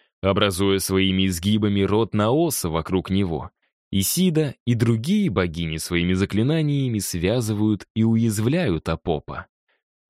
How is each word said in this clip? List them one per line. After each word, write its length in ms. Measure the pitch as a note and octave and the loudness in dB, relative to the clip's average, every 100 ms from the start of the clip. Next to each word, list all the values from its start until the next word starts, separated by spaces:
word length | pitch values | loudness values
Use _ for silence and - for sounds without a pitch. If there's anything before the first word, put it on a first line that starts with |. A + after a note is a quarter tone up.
| _ _ | _ _
образуя 560 | F#2+ F#2+ G2+ F2 G2 G2 | 0 2 2 2 2 2
своими 480 | - F#2+ F#2+ F#2+ F#2+ | 2 2 2 2 2
изгибами 560 | F2 F#2 G#2+ G#2+ G2+ | 0 0 2 2 0
рот 320 | F#2+ G#2 A2+ | 2 0 0
Наоса 560 | G#2+ G#2+ C#3 E3+ - E2+ | 0 2 2 0 -2 -2
вокруг 400 | D#2+ D#2+ F#2 - | -4 -2 -2 0
него. 400 | G2 G2 D#2 E2+ - _ _ _ | 0 0 -4 -8 -16 _ _ _
Исида 640 | G2 F#2+ - F#3 D#3 D3+ - - | -2 0 0 0 2 -2 -4 -2
и 80 | |
другие 560 | A#2+ A2+ A#2 B2 G#3+ F#3+ | 0 2 0 0 0 0
богини 460 | G2 F2+ D#2+ E2 D#2+ | 0 -2 -2 -4 -6
своими 380 | - F2 F2 | -2 0 2
заклинаниями 840 | F#2 G2 G2 B2 D#3+ D3+ C#3+ C3 A2 | 2 0 0 0 0 0 -2 -2 -4
связывают 880 | - F2 F2 A#2+ A2 G#2 G#2+ G#2 - | -4 -2 0 0 -2 0 0 0 -4
и 80 | - | 0
уязвляют 880 | A2 A2+ A2+ G#2 A2 D#3+ D#3 D#2+ - | 2 2 2 0 0 0 0 -2 -4
Апопа. 580 | E2 - D2+ - C2+ - _ _ _ _ _ | -4 -4 -4 -6 -14 -16 _ _ _ _ _